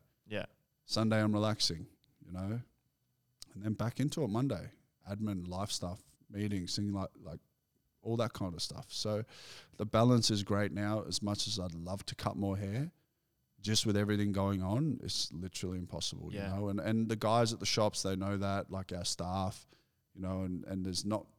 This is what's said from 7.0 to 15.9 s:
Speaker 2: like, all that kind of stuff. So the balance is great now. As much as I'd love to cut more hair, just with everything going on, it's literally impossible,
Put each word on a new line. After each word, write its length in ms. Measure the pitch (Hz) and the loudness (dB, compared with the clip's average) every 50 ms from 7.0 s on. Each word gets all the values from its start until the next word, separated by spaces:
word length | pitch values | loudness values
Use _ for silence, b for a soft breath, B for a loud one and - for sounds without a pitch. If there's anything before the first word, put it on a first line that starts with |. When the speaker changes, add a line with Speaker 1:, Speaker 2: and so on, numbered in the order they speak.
| 95 - - - - | -4 -6 -8 -12 -14
Speaker 2:
like, 140 | - 78 - - _ _ _ _ _ _ _ _ _ _ _ - | -12 -12 -12 -14 _ _ _ _ _ _ _ _ _ _ _ -4
all 140 | 110 117 117 | -2 0 2
that 140 | 113 - - | 0 0 0
kind 200 | - 101 90 85 | -4 -4 -4 -2
of 60 | 80 - | -4 -6
stuff. 240 | - - - - - | -6 -6 -12 -12 -10
So 360 | - - - 107 107 104 110 B B B B B B B B B - | -6 -4 -2 0 0 -2 -2 B B B B B B B B B -6
the 100 | - 104 | -6 -4
balance 440 | 107 - 110 117 123 123 120 110 - | 2 6 8 8 8 8 8 6 6
is 120 | 113 101 101 | 4 2 2
great 300 | - 104 101 104 98 - | 2 2 2 2 0 0
now. 320 | 101 104 104 107 110 87 | -2 0 0 0 -2 -2
As 160 | 78 92 - 104 | -2 -4 -2 -2
much 240 | 101 104 104 - | -2 0 0 0
as 120 | 107 104 98 | -2 -2 -4
I'd 160 | 90 90 82 | -4 -6 -6
love 300 | 85 85 90 95 101 - | -6 -6 -6 -6 -6 -8
to 80 | - - | -10 -10
cut 220 | - - - - | -4 -2 -2 -2
more 200 | - 101 98 98 | 0 0 0 0
hair, 340 | 98 101 98 101 123 147 175 - _ _ _ _ _ _ _ _ _ _ _ _ _ | -2 -2 -2 -2 -2 -4 -4 -6 _ _ _ _ _ _ _ _ _ _ _ _ _
just 260 | 101 104 110 - - | -2 2 2 2 4
with 100 | 110 101 | 4 4
everything 360 | 101 104 101 104 104 104 101 95 | 4 4 4 4 2 2 2 2
going 300 | 98 98 98 101 95 92 | 2 2 2 2 0 0
on, 360 | 92 95 131 160 160 - - - | 0 0 2 2 0 0 -2 -4
it's 300 | 92 - - - - - | -4 -2 -2 -2 -2 -4
literally 460 | 80 92 92 - - - 90 92 92 | -8 -8 -8 -8 -6 -6 -4 -4 -4
impossible, 520 | 87 85 | -6 -6